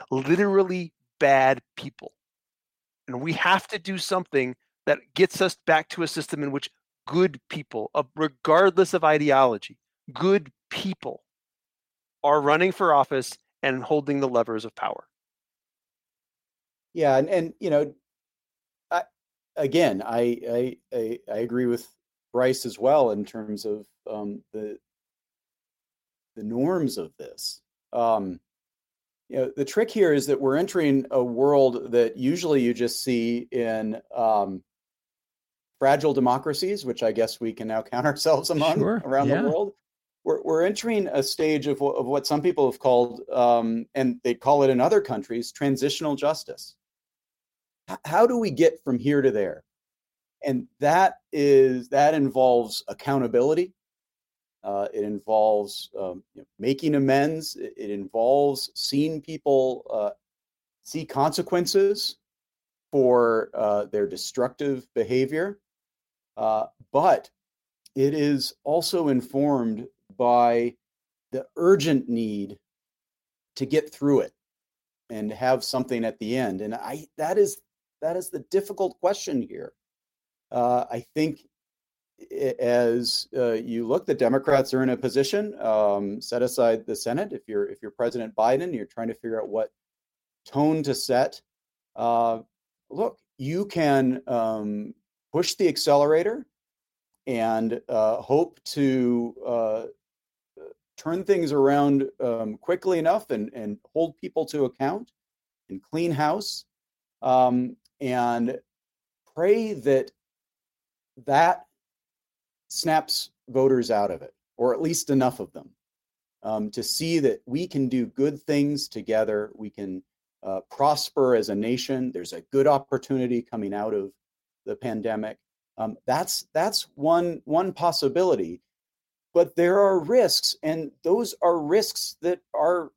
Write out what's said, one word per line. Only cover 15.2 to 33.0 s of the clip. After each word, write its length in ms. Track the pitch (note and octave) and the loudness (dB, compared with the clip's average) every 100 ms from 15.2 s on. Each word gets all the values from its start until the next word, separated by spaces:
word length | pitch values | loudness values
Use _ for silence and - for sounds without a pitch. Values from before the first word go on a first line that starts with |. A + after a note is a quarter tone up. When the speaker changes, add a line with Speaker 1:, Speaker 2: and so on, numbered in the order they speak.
| _ _ _ _ _ _ _ _ _ _ _ _ _ _ _ _ _ | _ _ _ _ _ _ _ _ _ _ _ _ _ _ _ _ _
Speaker 2:
Yeah, 240 | E3+ D3 C3 | 0 2 4
and, 100 | D#3 | 2
and, 260 | F#3 E3 - | 0 -2 -6
you 100 | F#3+ | 0
know, 240 | D3 D3 - _ _ _ _ _ _ _ _ - | 0 0 -6 _ _ _ _ _ _ _ _ -6
I, 140 | F3 - _ _ _ _ - | -4 -4 _ _ _ _ -4
again, 460 | C#3 E3 D#3 G2 | 0 2 2 0
I, 360 | A2 A#2 A#2+ A#2+ - | -2 0 0 -2 -4
I, 260 | A#2+ B2+ - - | -2 -2 -6 -10
I, 260 | B2 A2+ A#2+ - | -6 -6 -8 -8
I 80 | A2 | -6
agree 280 | A#2+ B2 B2 | -4 -2 0
with 200 | A#2+ - _ _ _ _ | -2 -6 _ _ _ _
Bryce 340 | B2 B2+ C3 A#2+ | 0 0 0 -4
as 120 | G2 | -2
well 320 | B2 D3+ A#2+ | 2 4 4
in 140 | G#2 | 0
terms 400 | G2+ A#2 G#2+ G#2 | -6 -10 -10 -8
of, 220 | A2 G#2+ G2+ _ - | -6 -8 -10 _ -12
um, 320 | G#2+ G#2 G2+ _ | -10 -10 -12 _
the, 240 | G#2+ G#2+ - _ _ _ _ _ _ _ _ _ _ _ _ _ _ _ A2+ | -12 -10 -12 _ _ _ _ _ _ _ _ _ _ _ _ _ _ _ -14
the 60 | |
norms 540 | G#2+ A#2 D3 F#3 C#3 - | -8 -2 0 0 -2 -4
of 160 | D#2+ - | -10 -12
this. 420 | - - - - _ _ - | -18 -12 -12 -14 _ _ -8
Um, 480 | A#2+ A#2 A2 F#2+ F2 _ _ _ _ _ _ _ _ - | -2 0 0 -2 -10 _ _ _ _ _ _ _ _ -8
you 80 | C3 | -4
know, 160 | C3 | -4
the 120 | - C#3 | -4 -4
trick 240 | G#3+ A3+ | -2 -2
here 240 | A3 F3 | 2 4
is 120 | D3 C#3+ | 4 2
that 120 | C#3 | 0
we're 160 | C3+ C#3+ | 2 0
entering 480 | F#3+ F#3 D3+ C3+ B2+ | 0 0 2 2 0
a 120 | C3+ | -2
world 720 | B2 A#2 C3+ C#3+ C3 A#2+ A#2+ | -2 0 2 4 4 2 -2
that 240 | A#2+ A2+ - | 2 2 0
usually 460 | B2+ F3 F3 C#3+ | -2 0 2 2
you 100 | A#2+ | 2
just 320 | A#2 A#2+ - | 0 -2 -2